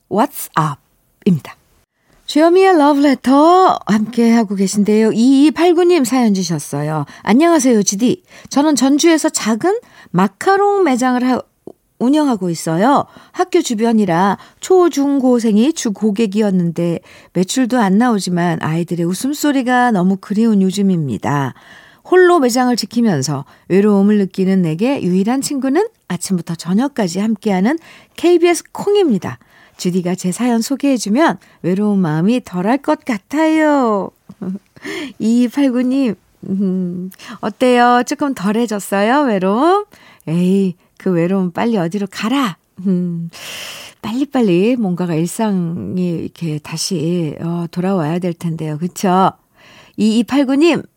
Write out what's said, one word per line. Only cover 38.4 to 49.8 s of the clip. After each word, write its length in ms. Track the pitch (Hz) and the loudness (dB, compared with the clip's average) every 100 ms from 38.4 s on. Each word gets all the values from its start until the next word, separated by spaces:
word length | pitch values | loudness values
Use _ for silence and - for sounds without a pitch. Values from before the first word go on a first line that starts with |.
| 185 214 240 214 - 196 208 277 285 | -2 -2 -2 -4 -4 -2 0 2 0
외로움? 580 | 202 185 214 311 403 415 _ _ _ - | 0 0 0 2 0 -2 _ _ _ -6
에이, 480 | 165 180 196 190 - _ _ | -2 2 2 0 -4 _ _
그 100 | 190 | -4
외로움 400 | 170 170 196 185 | 0 0 0 -2
빨리 260 | 165 226 220 | -2 -2 0
어디로 300 | 170 202 196 | -2 -4 -8
가라. 460 | - 208 269 247 160 _ - 185 | -6 -4 -2 -4 -6 _ -8 -2
음, 440 | 180 180 170 170 - - - - - - - | -2 -2 -6 -10 -12 -18 -16 -16 -16 -20 -14
빨리빨리 720 | 214 233 285 262 226 175 208 254 | -8 -6 -4 0 2 2 2 0
뭔가가 400 | 202 175 180 156 | -2 -2 -2 -2
일상이 920 | 170 - 220 190 170 170 95 135 180 | -4 -4 -2 -2 -4 -6 -6 -4 -4
이렇게 500 | 165 - - 165 151 | -4 -8 -8 -8 -8
다시, 760 | - 160 - 180 160 175 156 - | -8 -10 -6 -4 -2 -2 -4 -6
어, 240 | 165 170 170 | -6 -6 -6
돌아와야 480 | - 185 196 151 175 | -6 -4 -2 -2 -4
될 140 | 180 | -4
텐데요. 440 | 165 170 165 156 151 | -6 -6 -6 -8 -6
그쵸? 540 | 180 - 202 180 185 - _ _ - - | -8 -4 0 2 2 -2 _ _ -20 -20